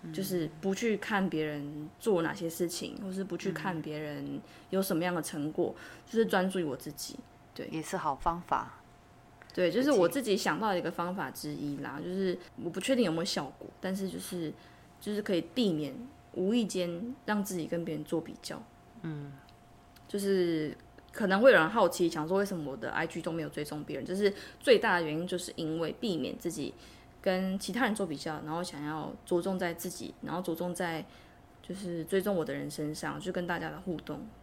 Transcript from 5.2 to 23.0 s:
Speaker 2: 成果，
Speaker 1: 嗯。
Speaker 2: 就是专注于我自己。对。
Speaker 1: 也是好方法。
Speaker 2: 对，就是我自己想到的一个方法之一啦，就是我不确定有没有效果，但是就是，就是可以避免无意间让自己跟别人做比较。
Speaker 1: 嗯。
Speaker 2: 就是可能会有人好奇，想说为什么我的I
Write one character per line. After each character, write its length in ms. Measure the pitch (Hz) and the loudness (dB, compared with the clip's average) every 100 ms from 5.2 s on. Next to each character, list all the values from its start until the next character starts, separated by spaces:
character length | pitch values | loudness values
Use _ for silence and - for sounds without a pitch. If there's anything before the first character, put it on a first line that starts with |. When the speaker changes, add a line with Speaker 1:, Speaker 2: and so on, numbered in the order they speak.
Speaker 2:
成 300 | - - 147 | -4 -4 -4
果， 240 | 156 165 - | 0 0 -2
Speaker 1:
嗯。 60 | - - - | -14 -18 -4
Speaker 2:
就 60 | 220 | 2
是 80 | 226 | 4
专 240 | 202 185 | 4 2
注 80 | 185 | 0
于 60 | |
我 140 | 160 123 | -2 -4
自 120 | - | -8
己。 240 | 147 - - - - - | -10 -10 -12 -16 -20 -20
对。 140 | - - | -12 -6
Speaker 1:
也 120 | 156 | -6
是 160 | 156 185 | -4 -2
好 180 | 147 135 | -2 0
方 260 | 175 170 | 0 -2
法。 360 | 175 135 - - - - - - - - - | -2 -2 -2 -12 -20 -20 -20 -20 -20 -20 -10
Speaker 2:
对， 160 | - 175 | 0 2
就 140 | 185 | 4
是 80 | 269 | 6
我 160 | 254 170 | 6 6
自 160 | 269 | 4
己 140 | 247 196 | 0 2
想 200 | - 156 | 2 0
到 120 | 214 | 2
的 100 | 185 | 0
一 20 | |
个 80 | 151 | 0
方 240 | 180 175 | -2 -4
法 160 | 190 139 | -4 -6
之 240 | - 151 | -6 -8
一 220 | 147 147 139 | -4 -4 -4
啦， 180 | 135 139 | -6 -6
就 80 | 170 | -4
是 300 | 185 190 175 - - | 0 0 0 -6 -8
我 60 | 170 | -6
不 100 | 165 | -4
确 160 | 180 262 | 0 4
定 80 | |
有 80 | 208 | 4
没 60 | 160 | 2
有 80 | 170 | 0
效 180 | - 139 - | -2 -4 -10
果， 80 | - - | -16 -8
但 120 | 185 | -4
是 140 | 190 190 | -2 -4
就 100 | 170 | -6
是， 360 | 185 180 156 - - - - - | -6 -4 -6 -8 -16 -20 -20 -12
就 120 | - | -4
是 80 | 208 | -4
可 140 | 214 180 | 2 0
以 60 | 160 | 0
避 200 | - 214 | 2 4
免 200 | 156 147 131 247 - - - | 4 -2 -6 -14 -16 -12 -2
无 180 | 185 | 2
意 120 | 240 208 | 4 2
间 480 | 185 175 170 233 262 - | 0 -2 -2 -6 -8 -2
让 180 | 214 | -2
自 100 | 196 | 0
己 140 | 180 156 | -2 -2
跟 160 | 170 | -2
别 100 | 165 | -2
人 80 | 151 151 | -4 -2
做 160 | 165 | -2
比 120 | 156 - | -2 -12
较。 220 | - 151 - - - - | -10 -10 -12 -20 -20 -10
Speaker 1:
嗯。 320 | 165 147 143 139 - - - - - - - | -8 -6 -8 -14 -20 -20 -20 -20 -20 -20 -8
Speaker 2:
就 100 | 202 | -4
是 560 | 196 190 175 160 151 - - - - | 2 4 4 2 0 -6 -16 -20 -16
可 160 | - 208 | -2 2
能 140 | 190 | 10
会 100 | 262 | 12
有 60 | 202 | 12
人 120 | 160 | 8
好 200 | 226 180 | 6 4
奇， 180 | - 170 | 6 2
想 180 | 165 156 | 2 2
说 120 | 190 | 2
为 80 | 202 | 2
什 100 | 185 | -2
么 160 | 143 | -4
我 60 | 131 | -6
的 120 | 117 | -4
I 140 | - | -2